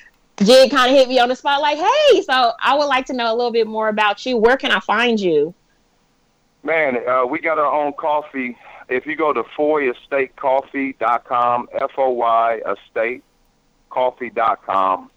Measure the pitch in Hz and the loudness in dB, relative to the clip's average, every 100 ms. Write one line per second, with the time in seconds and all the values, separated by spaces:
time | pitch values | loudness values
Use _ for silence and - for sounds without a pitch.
0 | - _ _ - 202 262 262 269 247 277 | -20 _ _ -2 6 8 6 4 4 4
1 | 247 262 247 254 294 285 294 302 392 571 | 4 4 2 0 -2 0 0 0 2 4
2 | 587 381 311 262 175 - 240 285 294 262 | 4 2 2 0 0 0 0 0 2 -2
3 | 262 254 233 226 240 226 220 220 220 214 | -2 -4 -2 -2 0 0 -2 -2 -4 0
4 | 208 208 254 240 226 269 254 196 - 214 | -2 -2 -4 0 2 2 0 -2 0 0
5 | 240 220 185 151 156 - _ _ _ _ | 0 0 0 0 0 -6 _ _ _ _
6 | _ _ _ _ _ _ 147 160 143 123 | _ _ _ _ _ _ -4 -2 0 -2
7 | 120 127 127 160 165 156 143 147 147 143 | -2 0 0 -2 -4 0 0 0 -4 -4
8 | 160 147 147 135 123 120 - - - 127 | -4 -4 -4 -8 -8 -10 -20 -20 -6 -6
9 | 147 151 151 120 113 - 151 151 131 120 | -6 -4 -2 -2 -6 -4 -2 0 -2 -6
10 | - 139 131 - 139 135 - 139 135 - | -6 -4 -4 -4 -2 -2 -4 -8 -8 -4
11 | 113 120 - 123 120 120 - - 135 - | -2 -2 -2 -2 0 -2 -4 -6 -6 -2
12 | 131 120 117 113 117 113 87 101 - 120 | -2 0 0 0 0 -2 -6 -8 -8 -6
13 | 113 131 _ _ _ _ _ _ _ 131 | -4 -6 _ _ _ _ _ _ _ -4
14 | 127 - 120 110 113 101 - 95 95 92 | -4 -4 -10 -2 -2 -2 -2 -2 0 -2
15 | - | -6